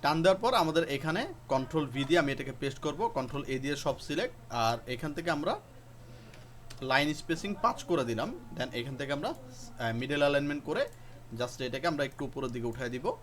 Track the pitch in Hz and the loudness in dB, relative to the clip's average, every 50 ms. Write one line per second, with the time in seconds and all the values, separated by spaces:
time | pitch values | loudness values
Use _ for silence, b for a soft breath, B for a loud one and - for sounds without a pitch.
0 | - 147 156 160 165 190 190 190 220 240 262 226 170 156 156 165 165 - 139 139 | 4 4 4 6 6 6 6 6 4 4 6 6 4 6 4 4 2 2 0 -2
1 | 143 156 160 196 262 392 339 - - - 135 131 131 - - 160 147 131 120 135 | 0 0 0 0 -2 -2 -6 -12 -2 0 2 2 2 2 0 0 0 0 0 -2
2 | 139 135 160 175 151 139 135 123 135 131 127 - - 139 135 - - 151 143 135 | 2 4 6 6 6 4 0 -2 -4 -8 -6 -4 -4 -4 -4 -2 -4 -4 -2 0
3 | 220 233 - 143 131 127 - 139 143 - 135 131 135 139 147 139 - 147 131 - | -2 0 0 0 -2 -2 -4 -6 -4 -2 -2 -2 0 -2 -2 0 0 -2 -2 -2
4 | - - 147 156 226 247 - - - - - 120 113 113 117 117 - - 127 117 | -2 -4 -2 0 -2 -2 -4 -10 -12 -6 0 2 4 4 2 2 -2 -4 -6 -4
5 | - 151 147 165 165 170 160 147 147 180 247 427 - - - - - - - - | -4 -4 -4 -4 0 0 0 2 2 0 0 0 -4 -14 -20 -18 -18 -18 -18 -18
6 | B B B B B B B B B B B B - - - - 131 131 131 135 | B B B B B B B B B B B B -14 -14 -12 -8 -2 4 4 6
7 | 143 151 151 - - - 165 165 - 202 208 - - 233 233 - - - 175 156 | 6 4 0 -4 -2 -2 -2 -2 -2 -4 -4 2 2 2 2 2 -2 0 2 2
8 | 131 117 117 110 131 202 262 - - - - - 127 127 - 123 120 135 139 123 | 2 2 0 0 0 -2 -4 -8 -12 -12 -6 -4 -4 -4 -2 -4 -4 -4 -4 -6
9 | 143 135 143 143 151 240 320 - - - - - - - - - 123 117 113 117 | -2 -2 -2 0 0 -2 -4 -4 -10 -14 -14 -14 -14 -12 -8 -2 -2 0 0 0
10 | 131 135 147 147 143 143 143 143 143 143 143 147 - 139 151 214 554 480 B B | 0 0 2 6 6 6 6 6 4 2 0 -2 -2 -2 0 0 0 0 B B
11 | B B B B B - 117 113 123 123 - - 131 127 120 135 139 170 160 143 | B B B B B -10 -4 -4 -4 -4 -2 -4 -4 -2 -2 0 0 0 2 2
12 | 143 120 - - 147 127 - 139 135 127 117 123 117 117 113 123 131 120 120 127 | 0 0 0 -4 -6 -4 -4 -4 -4 -2 -2 -2 -2 -2 -2 -2 -4 -2 -4 -2
13 | 147 175 - - | -2 -2 -2 -2